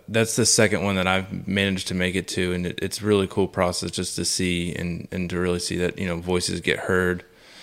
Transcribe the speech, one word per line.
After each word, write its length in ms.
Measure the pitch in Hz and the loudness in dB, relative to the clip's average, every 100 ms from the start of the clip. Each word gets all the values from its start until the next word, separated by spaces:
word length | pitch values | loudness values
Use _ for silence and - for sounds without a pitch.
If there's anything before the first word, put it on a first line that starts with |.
| - | -2
that's 280 | 113 113 - | 0 2 2
the 80 | 110 | 4
second 380 | - 107 98 | 6 4 4
one 120 | 98 95 | 2 2
that 120 | 92 | 2
I've 400 | 95 95 92 90 | 0 -2 -6 -2
managed 420 | 98 98 92 - | 0 2 0 -2
to 40 | |
make 220 | 92 90 92 | -2 0 0
it 120 | 85 | -2
to, 240 | - 90 | -2 0
and 120 | 90 87 | 0 -4
it, 120 | - | -4
it's 200 | 95 - | -6 -2
a 40 | 101 | 2
really 220 | 104 95 | 4 4
cool 200 | - 92 | 0 0
process 440 | - 90 90 90 | 2 0 0 -4
just 240 | 87 90 - | -4 -4 -4
to 100 | 90 | -2
see 480 | - 90 87 87 - | 0 0 0 -2 -4
and, 320 | 87 85 - | -4 -6 -6
and 180 | 92 87 | -6 -4
to 100 | 87 | -2
really 200 | 90 87 | 0 0
see 160 | - 87 | -2 -2
that, 220 | 87 - | -2 -2
you 80 | 95 | -4
know, 100 | 85 | -4
voices 440 | 87 90 - 87 | 0 0 0 -2
get 180 | - - | 0 0
heard. 460 | - 92 90 90 - - - - | 2 2 2 0 -6 -20 -20 -20